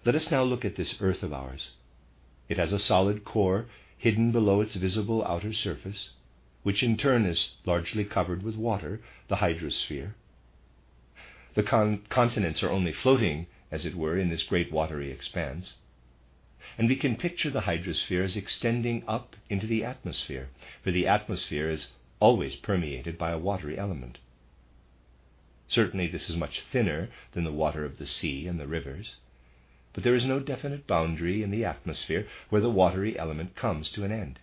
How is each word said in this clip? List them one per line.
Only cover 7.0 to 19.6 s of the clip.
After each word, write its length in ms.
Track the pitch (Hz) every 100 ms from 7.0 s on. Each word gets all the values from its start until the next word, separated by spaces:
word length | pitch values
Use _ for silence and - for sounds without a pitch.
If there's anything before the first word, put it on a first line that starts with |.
| 143 123 98
is 240 | 85 - - -
largely 400 | 87 80 107 104
covered 360 | 98 87 90
with 140 | 104 110
water, 460 | 117 101 80 107 - - -
the 100 | 95
hydrosphere. 760 | 95 82 76 - - 76 90 - _ - _ - _ - _ - _ - - - - -
The 80 |
con-, 400 | 104 120 107 104 -
continents 560 | - 120 120 90 80
are 60 | 87
only 240 | 98 90
floating, 540 | 76 127 131 101 73 85 - -
as 160 | 78 82
it 100 | 85
were, 220 | 78 87
in 120 | 90
this 140 | 80
great 280 | - 90 85
watery 400 | 78 78 73 71
expanse. 600 | 67 - 90 76 80 92 - - _ - _ _ _ _ - - -
And 100 | 113
we 80 | 131
can 220 | 135 117
picture 320 | 175 - 151
the 120 | 127
hydrosphere 640 | 101 85 87 82 - 90
as 140 | 92 98
extending 680 | 101 - 120 117 120 117 113
up 260 | 107 - - -
into 180 | 101